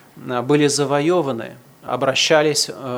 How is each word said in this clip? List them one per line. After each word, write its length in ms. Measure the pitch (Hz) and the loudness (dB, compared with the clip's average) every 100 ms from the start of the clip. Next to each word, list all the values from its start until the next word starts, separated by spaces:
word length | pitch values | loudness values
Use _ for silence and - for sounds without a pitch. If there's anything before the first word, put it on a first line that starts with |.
| - - | -20 -18
э, 240 | - 123 | -6 -6
были 260 | 127 147 147 | 2 4 4
завоёваны, 880 | 143 139 143 151 180 139 117 - - - - | 2 0 0 2 0 0 -4 -8 -14 -20 -18
обращались, 880 | - 123 135 131 - 160 151 147 - | -8 -2 0 0 2 4 4 0 -2
э, 40 | - 135 | -6 -8